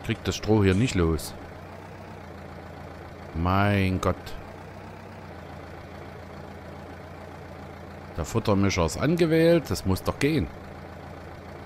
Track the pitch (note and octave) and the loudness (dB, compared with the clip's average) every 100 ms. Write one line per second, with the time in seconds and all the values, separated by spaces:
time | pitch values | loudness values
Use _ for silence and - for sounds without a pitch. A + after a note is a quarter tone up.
0 | - A2+ - - G#2 A2 G2 F#2 B2+ F#2 | -2 -2 0 0 4 8 8 6 4 6
1 | E2 D#2+ - - - - - - - - | 4 4 -2 -10 -14 -14 -14 -14 -14 -14
2 | - - - - - - - - - - | -14 -14 -14 -14 -14 -14 -14 -14 -14 -12
3 | - - - D#2+ E2+ F#2+ G2+ G2+ F#2+ F#2 | -14 -14 -8 0 4 6 6 6 4 2
4 | A2+ G#2+ - - - - - - - - | 2 0 -6 -10 -10 -14 -14 -14 -14 -14
5 | - - - - - - - - - - | -14 -14 -14 -14 -12 -14 -12 -14 -14 -14
6 | - - - - - - - - - - | -14 -14 -14 -14 -12 -14 -12 -12 -12 -14
7 | - - - - D3 - - - - - | -14 -14 -14 -14 -14 -12 -12 -12 -14 -12
8 | - - D#2 - - G2 G2 F2+ D#2+ - | -8 -6 0 0 4 6 6 4 2 4
9 | C3 E3+ E3+ E3 E3 E3+ - - F#2+ F#2 | 2 4 6 8 8 6 4 -2 2 2
10 | - - C#3 D#3 - - - - - - | 2 2 2 4 0 -4 -14 -14 -14 -14
11 | - - - - - - | -14 -14 -14 -14 -14 -14